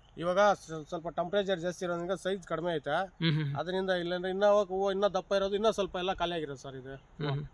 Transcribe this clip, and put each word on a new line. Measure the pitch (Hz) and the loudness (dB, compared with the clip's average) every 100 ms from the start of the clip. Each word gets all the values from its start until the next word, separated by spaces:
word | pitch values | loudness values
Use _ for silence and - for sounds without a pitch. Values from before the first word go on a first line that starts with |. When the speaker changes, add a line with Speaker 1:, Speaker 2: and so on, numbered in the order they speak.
| - - | -18 -4
Speaker 1:
ಇವಾಗ | 170 180 | 2 6
ಸ್ವ-, | 208 185 - 160 147 | 6 6 -2 -10 -8
ಸ್ವಲ್ಪ | 175 165 | -8 -4
ಟೆಂಪರೇಚರ್ | 156 170 202 190 185 | -2 0 0 2 0
ಜಾಸ್ತಿ | 175 165 | -2 -4
ಇರೋದ್ರಿಂದ | 180 175 175 | -4 -2 -2
ಸೈಜ್ | 185 185 196 165 | -4 -2 -4 -4
ಕಡಿಮೆ | 160 175 | -4 -2
ಐತೆ. | 160 143 160 190 | -2 0 -2 -2
Speaker 2:
ಹ್ಮ್, | - 165 151 | -2 0 2
ಹ್ಮ್. | 147 143 | 0 -4
Speaker 1:
ಅದರಿಂದ | 160 185 190 | -2 -2 0
ಇಲ್ಲಾಂದ್ರೆ | 180 170 180 185 | -2 -2 -4 -2
ಇನ್ನೂ | 190 208 | 2 6
ಅವಾಗ | 208 190 | 6 4
ಹೂವು | 190 196 | 0 0
ಇನ್ನೂ | 190 202 | 2 2
ದಪ್ಪ | 185 - | 0 0
ಇರೋದು | 196 196 | 0 2
ಇನ್ನೂ | 202 220 | 2 2
ಸ್ವಲ್ಪ | 202 190 185 | 2 -2 -2
ಎಲ್ಲ | 185 | -2
ಖಾಲಿ | 185 170 | -2 -2
ಆಗಿರೋದು | 170 147 135 | -2 -4 -8
ಸರ್ | 139 135 | -12 -12
ಇದು. | 131 | -12
Speaker 2:
ಹ್ಮ್, | 135 - - 151 | -14 -16 -6 -4
ಹ್ಮ್. | 143 147 | -2 -6